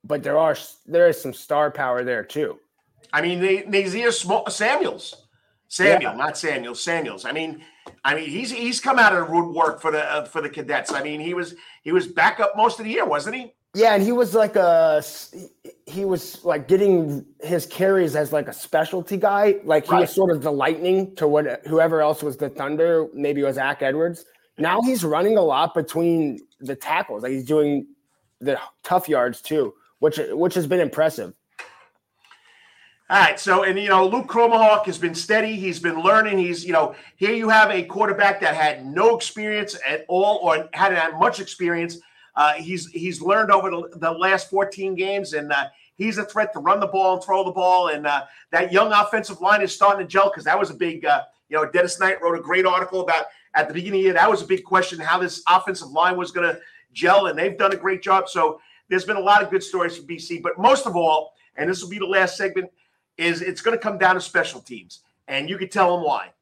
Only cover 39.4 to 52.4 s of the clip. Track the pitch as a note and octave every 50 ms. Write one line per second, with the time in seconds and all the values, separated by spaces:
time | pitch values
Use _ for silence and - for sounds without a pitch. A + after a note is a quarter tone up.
39.4 | G#3+ G#3+ G#3+ G#3 G3+ G#3 - - C3+ C3+ D3+ D#3+ - - F3+ F3+ G3 G#3 G#3+ -
40.4 | F3 E3+ D#3 D#3 D#3 - - D3+ G3 G3 F#3 E3+ D#3+ E3 D#3 D#3+ F#3+ A#3+ - G3
41.4 | F#3+ - - - F3+ E3+ E3+ E3+ E3+ E3+ E3+ E3+ _ _ _ _ _ _ _ -
42.4 | D3 D3+ D3+ D#3+ D#3+ E3 F#3 E3+ - - - E3 E3 F3+ E3+ C#3 D#3 F3+ G3+ A3
43.4 | A3 G#3 G3+ F#3+ F#3+ F#3+ F3 F3 E3 - - E3 E3 E3 E3 E3+ F#3 F#3+ F#3+ F#3
44.4 | - - F#3+ G3 G3 G3 G3 G3 F#3+ F#3+ F#3 E3+ F#3 G3 G3+ G3+ F#3+ C#3+ D3+ D3
45.4 | D3 D3 D3 C#3 C3+ C3+ _ _ _ _ _ - G#3 A3+ G3+ G#3 G3+ G#3 - G#3+
46.4 | G#3+ G#3 - D#3 C#3 F3 G3+ G#3 G3+ G3 F#3+ F#3+ F#3+ F#3 F#3 F#3 - - F#3+ F#3+
47.4 | F#3+ F3+ F3 F#3 F3+ F#3 F#3 F#3 F3+ E3 D3+ D3 D3 D3 C#3+ C#3 C3+ - - -
48.4 | - _ - E3 F3+ F3+ F3 G3 A3 G#3+ G#3+ G#3 G#3 G#3 A3+ A3 - G3 F#3+ -
49.4 | F3 G3 G#3 G#3 G3 F#3 - - G3+ G3+ G3 G3 F#3 D3 F3+ G3 G3 G3+ G3 D#3
50.4 | - D3+ F3 G3 G3+ D#3+ D3+ - F3+ E3+ E3 E3 D#3+ D3 C#3+ - - - _ _
51.4 | _ _ D3 D#3 D3+ D3+ D#3 F3 F3 F3 - - F#3+ F#3+ F#3+ - E3+ E3+ E3+ E3